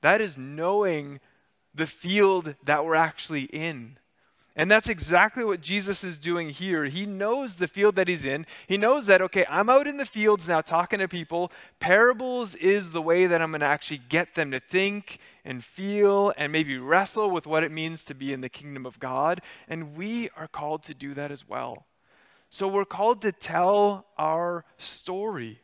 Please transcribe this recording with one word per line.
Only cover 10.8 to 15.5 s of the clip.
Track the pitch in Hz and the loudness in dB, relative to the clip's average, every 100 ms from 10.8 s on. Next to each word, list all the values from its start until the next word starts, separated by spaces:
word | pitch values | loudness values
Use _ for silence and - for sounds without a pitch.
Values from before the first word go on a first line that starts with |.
| 175 208 | 0 -2
to | 185 | -2
people. | 175 160 170 175 - - _ | -4 -6 -4 -4 -8 -20 _
Parables | 165 190 233 240 254 247 220 - | 4 6 6 4 -2 -4 -6 -2
is | 180 202 180 | 2 2 0
the | 165 | -4
way | 160 175 185 | 2 4 4
that | 170 | 2
I'm | 160 | 0
gonna | 156 147 | -2 0
actually | 147 - 147 123 | 0 -2 -12 -2
get | 156 175 - | -2 0 -4
them | 147 | -4
to | 131 | -4
think | _ 180 196 202 196 - - _ | _ -2 0 -4 -12 -20 -20 _
and | - | -12